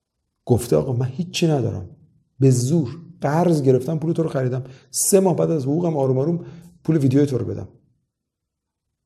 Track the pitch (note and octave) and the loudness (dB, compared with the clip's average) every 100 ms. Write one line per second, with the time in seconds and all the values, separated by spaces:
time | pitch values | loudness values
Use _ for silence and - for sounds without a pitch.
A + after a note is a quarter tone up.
0 | _ _ _ _ - A#2 - - C#3+ A#2+ | _ _ _ _ -2 0 2 0 0 -2
1 | C3 - E3+ - E3 C#3+ A2+ G2+ F#2+ - | -4 -6 -8 -2 0 0 -2 -4 -10 -16
2 | _ _ _ - C3 A#2+ B2 E3 C#3 - | _ _ _ 0 4 4 2 0 0 -6
3 | - - C#3 D#3 F3 D#3+ C3 B2+ B2+ D#3+ | -18 -6 -2 2 2 2 4 2 0 -4
4 | D#3 E3 D#3 C#3 B2+ B2+ B2+ - _ - | -2 -2 -4 -4 -4 -4 -8 -16 _ -6
5 | - F#3+ F#3+ E3 E3 E3 C3+ D3+ F3 D3+ | 2 4 4 2 0 -2 -2 -2 0 0
6 | C3+ B2+ D3 E3+ - - - - - D#3+ | 0 0 0 -2 -6 -16 -20 -8 -2 2
7 | C3+ C3+ C#3+ A#2+ G#2 G2+ G2+ _ _ _ | 4 4 2 0 -6 -8 -12 _ _ _
8 | _ _ _ _ _ _ _ _ _ _ | _ _ _ _ _ _ _ _ _ _